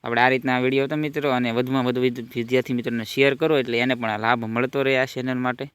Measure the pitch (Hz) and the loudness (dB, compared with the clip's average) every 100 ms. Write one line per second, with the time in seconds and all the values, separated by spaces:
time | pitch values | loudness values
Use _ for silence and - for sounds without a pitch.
0 | 120 117 127 131 127 127 127 135 139 151 | -2 4 4 4 0 0 2 0 0 -2
1 | 151 147 143 127 123 117 123 135 123 127 | -4 -2 0 0 0 0 0 0 0 2
2 | 127 123 120 123 117 127 123 123 120 117 | 0 0 -8 -8 0 0 2 -4 -2 -4
3 | 107 - 139 131 160 147 120 117 127 120 | -4 2 2 2 0 2 0 0 0 0
4 | 113 104 113 120 110 117 127 143 135 131 | -2 0 2 0 0 -2 -2 0 0 0
5 | 131 131 127 127 127 123 143 | 0 -4 -4 -2 -2 -4 -10